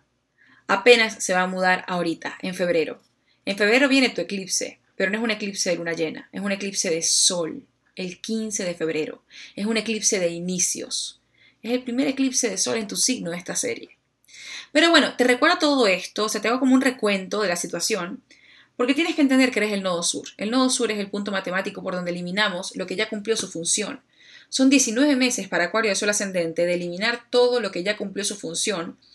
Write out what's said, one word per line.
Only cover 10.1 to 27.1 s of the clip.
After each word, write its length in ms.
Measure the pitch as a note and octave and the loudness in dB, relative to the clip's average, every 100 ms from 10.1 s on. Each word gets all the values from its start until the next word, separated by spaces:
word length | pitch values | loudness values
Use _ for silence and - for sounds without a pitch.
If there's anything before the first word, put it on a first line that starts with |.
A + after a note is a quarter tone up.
| G3+ | 0
de 100 | F3 | 0
inicios. 920 | E3+ F3 F#3 - - - - - - _ _ _ _ | -2 -4 -2 -2 -2 -6 -8 -8 -12 _ _ _ _
Es 80 | A3 | -4
el 140 | B3+ | -4
primer 240 | B3+ A#3+ C#4+ | -2 -2 -2
eclipse 400 | C4 C4+ B3+ A3+ | 0 0 2 0
de 100 | F#3+ | 0
sol 200 | B3 A#3 | -2 -2
en 100 | G3+ | -4
tu 80 | F#3+ | -2
signo 340 | - A#3 F3+ | 0 0 -4
de 60 | F3 | -8
esta 180 | - | -6
serie. 420 | F3 - A#2 - _ _ _ _ - - - - | -4 -4 -6 -10 _ _ _ _ -20 -16 -16 -2
Pero 180 | D4 E4+ | 4 6
bueno, 260 | E4 A#3 - | 6 4 2
te 60 | |
recuerdo 360 | B3+ B3 D#4 F4+ | 2 4 4 4
todo 280 | D4+ C#4 G#3+ | 4 4 4
esto, 380 | F3+ - - | 2 -2 -4
o 40 | G#3+ | -2
sea, 120 | G#3+ | 0
te 80 | G#3+ | 0
hago 100 | C4 | 2
como 160 | C4 | 4
un 60 | C4 | 4
recuento 640 | C4 B3+ G#3 G3 F#3 G3+ | 4 2 0 0 -2 -2
de 60 | G3 | 0
la 60 | |
situación, 720 | F3 - F3 - G3+ F3 C4 _ - _ - _ - | -2 -4 -4 -2 -2 -4 -10 _ -20 _ -20 _ -4
porque 180 | B3 | 0
tienes 200 | C#4 E4+ | 0 0
que 80 | D#4+ | 2
entender 300 | C4+ C4 B3+ | 4 4 4
que 80 | A3 | 2
eres 120 | G#3 | -2
el 100 | G3+ | -2
nodo 200 | F#3+ F3 | -2 -2
sur. 260 | F3 G3 - - | -2 -4 -8 -8
El 140 | G#3 | -2
nodo 180 | B3+ B3+ | 2 2
sur 220 | B3+ A3+ | 2 0
es 80 | G#3 | -2
el 120 | G3 | -4
punto 200 | G3+ G3+ | -6 -4
matemático 500 | F#3+ F#3 F#3 G3 F#3 | -4 -4 -4 -4 -6
por 140 | F#3 | -6
donde 160 | F3+ F3 | -6 -4
eliminamos 640 | F3 F3 F#3+ G#3 F3+ F#3+ | -6 -4 -2 -2 -2 -8
lo 120 | - F#3 | -8 -6
que 100 | F#3+ | -4
ya 120 | G#3+ | -4
cumplió 280 | G#3 G3+ A3 | -4 -4 -2
su 120 | F#3+ | -4
función. 540 | E3 E3+ - G3 - _ _ - - - | -6 -2 -2 -2 -8 _ _ -20 -20 -6
Son 200 | - C4 | 2 6
diecinueve 460 | C#4 A#3 A3 D4 | 6 4 2 2
meses 320 | C4 B3+ - F#3+ | 4 2 0 -2
para 180 | A#3 | 0
Acuario 260 | F3 A3 A3 | 0 0 0
de 60 | G3 | 0
sol 140 | G#3 | 0
ascendente 560 | G#3 G3+ F#3 E3 D#3+ F3 | 0 0 -2 -2 0 0
de 80 | |
eliminar 520 | F3+ F3 F3 A3 | 0 -4 -4 -2